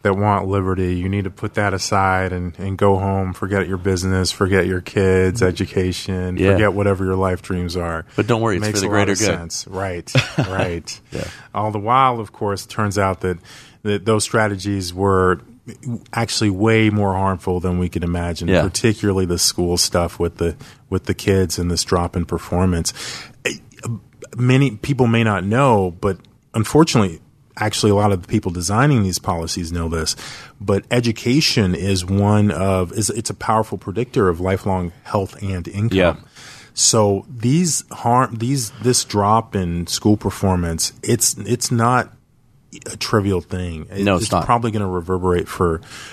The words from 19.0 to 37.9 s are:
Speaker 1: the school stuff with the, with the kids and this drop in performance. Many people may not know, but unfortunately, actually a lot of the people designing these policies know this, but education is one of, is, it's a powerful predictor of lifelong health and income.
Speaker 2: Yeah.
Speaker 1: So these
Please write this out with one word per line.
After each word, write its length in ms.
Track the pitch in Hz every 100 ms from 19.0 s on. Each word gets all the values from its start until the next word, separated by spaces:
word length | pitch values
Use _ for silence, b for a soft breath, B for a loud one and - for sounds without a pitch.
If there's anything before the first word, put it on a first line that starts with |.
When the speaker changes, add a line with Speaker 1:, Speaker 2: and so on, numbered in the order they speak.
| 104 95 92
Speaker 1:
the 100 | 87
school 400 | - - 87 87
stuff 400 | - 90 85 -
with 200 | 85 -
the, 180 | 85 - B B _
with 160 | 92 -
the 80 |
kids 460 | 95 - 95 90 -
and 100 | 87
this 140 | 85
drop 320 | - 90 85 92
in 100 | 82
performance. 680 | 85 - 87 92 85 82 B B B B B - - - - - 117 _ _ - 120
Many 340 | 123 127 139 104
people 300 | - 127 120
may 160 | 113
not 200 | 113 101
know, 480 | 92 117 139 107 92 87
but 180 | 101 90 - _ _
unfortunately, 680 | 113 107 147 165 131 98 80 - _ _ -
actually 340 | 107 - 107
a 40 | 101
lot 160 | 104
of 80 | 95
the 60 | 85
people 200 | 110 95
designing 520 | 87 87 104 147 131
these 160 | 98 87
policies 520 | - 85 80 - 82
know 160 | 85 82
this, 260 | 82 78 - B B B _
but 240 | 101 98 -
education 840 | 123 120 107 120 135 - - 95 90
is 300 | 95 95 90
one 440 | 98 101 104 104
of, 440 | 85 98 95 87
is, 160 | - 104
it's 200 | 117 110
a 40 |
powerful 440 | 98 - 110 110 98
predictor 520 | - 95 127 139 95
of 100 | 85
lifelong 540 | 92 98 104 92 87 -
health 380 | - 104 98 -
and 240 | 98 92 87
income. 300 | 101 113 95
Speaker 2:
Yeah. 180 | 87 76 - B B B B
Speaker 1:
So 520 | - - 117 104 98 -
these 540 | 123 120 156 180 - -